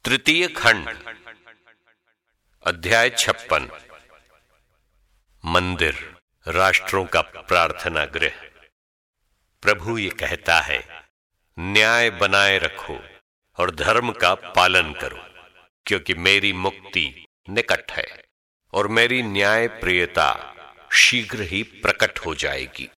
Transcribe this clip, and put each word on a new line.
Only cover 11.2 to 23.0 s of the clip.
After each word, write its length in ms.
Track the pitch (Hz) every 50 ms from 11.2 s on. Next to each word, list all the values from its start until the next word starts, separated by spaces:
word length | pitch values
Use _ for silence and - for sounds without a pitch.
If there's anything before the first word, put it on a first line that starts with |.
| _ _ _ _ _ _ _ -
"न्याय 500 | 85 95 101 107 107 110 117 117 120 117
बनाए 480 | 113 117 101 98 98 98 98 98 98
रखो 420 | 95 85 80 - - - - 71 - - 98 98 _ _ _ _ _ _ _ _
और 180 | - 90 90 82
धर्म 360 | 78 85 - 110 117 120 120
का 240 | 98 82 82 87 95
पालन 580 | - 90 87 95 92 90 92 90 92 82 76 73
करो, 320 | - - - - 92 87 90 _ - - - _ _ _ _ _ _ _
क्योंकि 280 | - 101 92 85 - 90
मेरी 400 | 82 87 95 98 101 95 101 92
मुक्ति 720 | 92 92 98 95 101 95 98 85 90 76 67 65 87 80 _ _ _ _ -
निकट 420 | 98 107 - - 92 - - -
है 320 | - - - - - - - _ _ _ _ _ _ _ _ _ -
और 140 | 95 101
मेरी 360 | 104 113 113 117 120 127 127 120
न्याय 440 | 107 98 98 101 101 107 113 117
प्रियता 840 | 120 107 113 113 90 90 90 87 87 90 85 78 69 - - 76 67 - - 80 67 - - 78 67 -
शीघ्र 480 | - - - 123 123 110 98 123 110
ही 220 | 104 82 95 101 117
प्रकट 560 | - - 104 117 - 98 - 110 98 - -
हो 160 | - 85 80
जाएगी।" 540 | 78 78 71 69 67 67 67 - - 65 - _ _